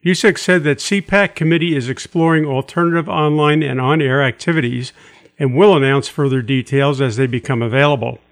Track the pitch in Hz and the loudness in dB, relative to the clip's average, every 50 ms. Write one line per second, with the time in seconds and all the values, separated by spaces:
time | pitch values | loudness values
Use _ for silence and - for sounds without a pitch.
0 | _ 170 185 - - 214 180 - - - 185 180 143 151 143 - - - 202 202 | _ 0 0 2 2 2 2 2 0 0 0 2 2 0 -2 -2 -2 -4 -4 -4
1 | - - 196 202 202 175 - - 165 160 165 170 165 175 156 139 117 127 131 - | -2 0 0 0 0 0 -2 -2 0 0 0 0 0 -2 -2 -2 -4 -6 -8 -10
2 | - - - 170 165 165 160 156 151 147 131 131 135 - - 175 170 170 170 170 | -12 -6 -2 0 2 2 2 2 0 0 -2 -4 -4 -4 -4 -2 -2 0 0 -2
3 | 156 - - 156 151 151 151 151 147 147 151 156 151 139 131 131 127 131 151 160 | -2 -2 -2 0 0 0 2 2 2 2 2 2 0 -2 -4 -2 0 0 0 2
4 | 147 131 131 143 139 127 117 - - 170 170 160 131 120 123 123 127 - - - | 2 0 2 2 0 0 -2 -4 -4 -2 -2 0 -2 -2 -4 -6 -8 -10 -14 -20
5 | - - - - _ - _ _ 151 131 123 143 196 208 185 147 135 135 139 139 | -20 -20 -20 -20 _ -20 _ _ -4 -2 2 4 4 6 6 4 4 2 2 0
6 | 127 - - - 147 139 131 131 120 107 139 131 123 - 139 139 139 143 143 131 | -2 -4 -4 -2 -2 0 0 -2 -2 0 -2 -2 -2 0 0 0 2 0 0 0
7 | 139 127 107 120 135 123 117 120 - - 131 117 117 117 113 135 143 147 147 123 | -2 -2 0 0 -2 -2 -2 -4 -4 -2 -2 -2 -2 -2 0 2 2 2 2 0
8 | 110 120 123 - _ _ | -4 -8 -8 -10 _ _